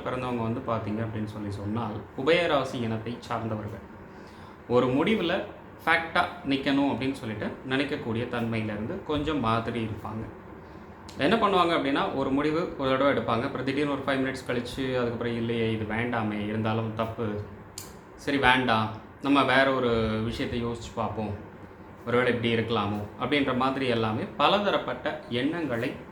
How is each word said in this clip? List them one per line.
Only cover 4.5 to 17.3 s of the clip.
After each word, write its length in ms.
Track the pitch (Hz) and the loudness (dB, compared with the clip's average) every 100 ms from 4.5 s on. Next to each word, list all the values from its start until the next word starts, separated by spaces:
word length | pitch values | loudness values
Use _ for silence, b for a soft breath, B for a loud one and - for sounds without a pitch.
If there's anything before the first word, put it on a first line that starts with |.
| B - | B 2
ஒரு 200 | 123 127 | 4 6
முடிவுல 560 | 135 180 214 170 196 - - - - - | 4 4 4 2 0 -2 -10 -16 -4 4
ஃபேக்டா 380 | 165 - 175 - - 139 | 4 4 0 0 -2 -2
நிக்கணும் 420 | 135 143 139 139 | 0 2 4 2
அப்படின்னு 220 | 113 131 | 2 -2
சொல்லிட்டு 360 | 135 117 107 202 - 131 | -2 -4 -4 -4 -6 -2
நினைக்கக்கூடிய 580 | 135 143 143 123 110 120 | 0 0 -2 -2 -2 -2
தன்மையிலேருந்து 720 | 120 113 113 107 104 117 185 - | -2 -2 -2 -2 -4 -4 -6 -2
கொஞ்சம் 320 | 151 147 147 | -2 0 0
மாதிரி 440 | 113 113 117 117 | 2 2 0 -2
இருப்பாங்க. 400 | 110 95 107 110 110 - - - B B B B - - | -4 -4 -8 -8 -8 -12 -16 -16 B B B B -14 -2
என்ன 180 | 143 220 | 2 4
பண்ணுவாங்க 380 | 202 185 170 160 | 4 4 4 4
அப்படின்னா, 380 | 135 151 190 135 | 2 0 0 0
ஒரு 140 | 135 | 2
முடிவு 460 | 135 151 156 180 - | 2 2 0 -2 -2
ஒரு 120 | 135 | 0
தடவை 240 | 131 139 | 4 4
எடுப்பாங்க. 300 | 123 110 113 | 4 2 0
அப்புறம் 220 | 135 135 131 | 0 -2 -2
திடீர்னு 260 | 135 147 | 0 0
ஒரு 100 | 135 143 | 0 0
ஃபைவ் 160 | 135 | 0
மினிட்ஸ் 260 | 131 131 - | 0 -2 -2
கழிச்சு, 500 | 120 117 - 131 127 | -2 -2 -4 -2 0
அதுக்கப்புறம் 380 | 120 113 120 117 | 0 0 -2 0
"இல்லையே, 360 | 113 117 113 | 0 2 2
இது 140 | 107 104 | 0 0
வேண்டாமே, 640 | 107 123 120 107 104 104 | -2 0 0 0 -2 -2
இருந்தாலும் 480 | 110 110 110 113 110 | 0 0 0 -2 -2
தப்பு, 320 | 110 - 110 | -4 -2 -4